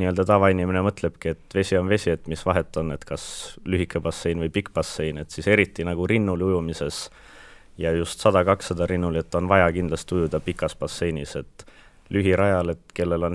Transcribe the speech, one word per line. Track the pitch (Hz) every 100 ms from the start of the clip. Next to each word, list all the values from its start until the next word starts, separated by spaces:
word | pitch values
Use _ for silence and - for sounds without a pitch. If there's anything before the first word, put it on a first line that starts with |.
nii-öelda | 92 90 95
tavainimene | 104 98 92 90 92 101
mõtlebki, | - 80 - 82 78
et | - 98
vesi | 92 92
on | 92
vesi, | 104 -
et | 80 80
mis | 80 92
vahet | 90 80 82
on, | 80 71
et | -
kas | 73 - - - - -
lühike | 90 85 85
bassein | 82 - 87 85
või | 82
pikk | 104 -
bassein, | 82 - - 78 73
et | 78
siis | - 98
eriti | 104 92 - 85
nagu | 87 90
rinnul | 110 101 87
ujumises | 95 90 82 80 73 - - - - - - - - -
ja | 82
just | 82 85 - 107
sada, | 98 90
kakssada | 98 - 87 87
rinnul, | 90 87 82
et | 80 87
on | 90
vaja | 98 87 87
kindlasti | 85 80 - 92
ujuda | 80 78
pikas | - - 82 -
basseinis, | 73 - 87 78 73 71
et | - - - - - _ -
lühirajal, | 98 95 92 101 92 85
et | 80 -
kellel | - 87 85
on | 85